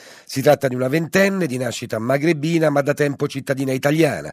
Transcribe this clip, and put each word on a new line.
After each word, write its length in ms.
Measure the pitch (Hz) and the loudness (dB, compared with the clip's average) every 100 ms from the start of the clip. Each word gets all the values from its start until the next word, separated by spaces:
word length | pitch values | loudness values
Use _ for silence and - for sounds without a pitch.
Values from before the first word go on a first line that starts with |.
| - - - | -20 -20 -10
Si 160 | 131 | 0
tratta 260 | 131 143 139 | 4 4 2
di 60 | |
una 140 | 123 127 | -2 0
ventenne 580 | 143 160 190 196 196 165 | 0 0 2 2 2 -4
di 100 | 123 | -4
nascita 420 | 123 110 117 110 | -6 -6 -6 -6
magrebina 680 | 117 139 151 160 143 165 160 | 0 0 2 0 0 2 2
ma 140 | 143 | 2
da 100 | 139 | 0
tempo 340 | 143 147 139 143 | 0 0 -2 -6
cittadina 440 | 135 - 135 135 | -6 -4 -2 0
italiana, 580 | 131 143 156 160 104 76 | 0 0 2 2 0 -8